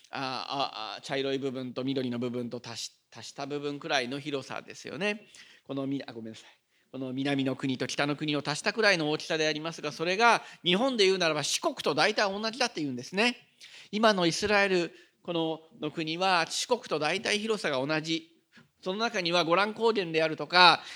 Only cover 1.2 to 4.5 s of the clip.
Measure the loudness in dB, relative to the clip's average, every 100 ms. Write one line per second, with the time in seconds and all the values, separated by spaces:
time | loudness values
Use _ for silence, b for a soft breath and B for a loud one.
1.2 | 0 -2 -2 -4 -6 -6 -2 -2 -2 -2
2.2 | -2 -4 -6 -8 -10 -10 -12 _ _ -18
3.2 | -16 -12 -8 -6 -6 -6 -2 0 0 -4
4.2 | -6 -6 -6